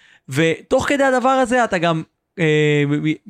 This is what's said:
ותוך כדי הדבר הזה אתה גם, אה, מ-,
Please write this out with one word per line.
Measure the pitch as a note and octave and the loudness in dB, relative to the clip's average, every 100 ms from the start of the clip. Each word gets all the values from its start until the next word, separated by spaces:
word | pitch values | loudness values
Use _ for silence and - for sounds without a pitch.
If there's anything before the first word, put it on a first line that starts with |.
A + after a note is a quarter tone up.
| _ _ - | _ _ -8
ותוך | C3+ E3 D#3 - C4 - | -2 0 -2 -2 -2 0
כדי | C#4+ | 0
הדבר | C4+ B3+ B3 | 2 2 0
הזה | C4 A#3+ B3+ | 0 0 0
אתה | A3+ F#3 | 0 0
גם, | E3+ D#3+ - _ _ - | -2 -2 -6 _ _ -4
אה, | D#3+ D3+ D3+ D3 C#3+ | 0 2 2 2 0
מ-, | D3+ D#3 - | 0 -2 -4